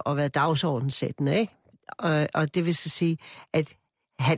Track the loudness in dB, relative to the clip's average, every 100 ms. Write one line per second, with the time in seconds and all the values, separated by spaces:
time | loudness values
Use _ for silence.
0 | -2 -2 0 2 2 2 0 0 -2 -2
1 | -4 -2 0 2 0 -6 _ -20 -18 -4
2 | 0 2 0 0 0 0 0 0 0 0
3 | 0 0 -6 -20 -4 -2 -2 -6 _ _
4 | _ -2 0